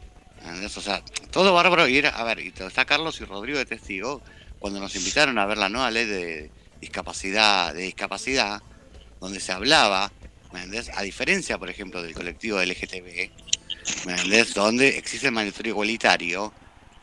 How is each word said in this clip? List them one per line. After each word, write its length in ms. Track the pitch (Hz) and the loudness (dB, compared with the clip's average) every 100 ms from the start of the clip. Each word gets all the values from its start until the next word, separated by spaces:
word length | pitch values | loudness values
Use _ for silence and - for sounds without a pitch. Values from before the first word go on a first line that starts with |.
| - - - - | -20 -20 -20 -18
¿Entendés? 360 | 82 85 101 - | -14 -10 -10 -6
O 40 | |
sea, 220 | 101 95 - - - | -4 -4 -6 -14 -4
todo 200 | - 190 | 4 6
bárbaro 340 | 175 175 175 147 | 6 6 6 6
ir, 180 | 135 143 | 4 2
a 160 | 110 | 0
ver, 160 | 117 98 | -4 -4
y 140 | 87 - | -8 -12
está 300 | 92 - 131 | -4 -2 2
Carlos 340 | 147 160 - | 0 0 -6
y 60 | 104 | -10
Rodrigo 320 | 98 113 143 | -10 -6 -4
de 80 | 120 | -4
testigo, 560 | - - 98 113 170 - - - - | -8 -8 -6 -6 -8 -12 -20 -20 -10
cuando 200 | 101 98 | -8 -6
nos 160 | 98 98 | -6 -4
invitaron 420 | 90 143 147 117 | 0 2 4 4
a 60 | 98 | 2
ver 120 | 107 | 2
la 120 | 98 | 0
nueva 200 | 117 127 | 0 0
ley 140 | 113 113 | 0 0
de 460 | 98 85 80 76 - - - | -2 -4 -8 -12 -18 -20 -20
discapacidad, 920 | - - 90 - 95 104 107 98 85 | -12 -10 -8 -6 -2 6 6 6 2
de 100 | 78 | -2
discapacidad, 760 | 92 - 101 98 - 131 104 104 - - - - - - | -8 -6 -6 -6 -2 0 0 -4 -12 -20 -20 -20 -20 -12
donde 200 | 95 95 | -10 -6
se 120 | - | -6
hablaba, 600 | 92 117 151 113 95 101 - - - - | -2 4 6 6 4 -2 -6 -20 -20 -18
¿me 60 | 90 | -14
entendés? 300 | 90 110 120 - | -10 -10 -8 -6
A 60 | |
diferencia, 560 | 98 - 135 190 - 101 | -8 -4 -2 0 -2 -4
por 120 | 92 | -6
ejemplo, 320 | 90 92 90 | -10 -10 -10
del 100 | 82 | -10
colectivo 460 | 80 87 80 110 101 | -8 -10 -8 -4 -2
L 160 | 90 92 | -2 -2
G 120 | 90 | -8
T 140 | 95 | -10
B, 300 | 90 85 95 - - - - - - - 92 | -10 -8 -8 -10 -4 -4 -4 -12 -8 -6 -4
¿me 60 | |
entendés? 420 | 90 92 110 113 | -2 4 4 4
Donde 360 | 101 104 120 135 98 | 4 2 4 4 2
existe 300 | - 117 139 | -4 -4 -2
el 60 | |
mandatorio 380 | 117 104 - 113 | 0 -2 -4 -4
igualitario, 840 | 101 104 113 113 87 87 90 104 - - - - - | -2 -2 2 4 4 2 -4 -6 -10 -20 -20 -20 -20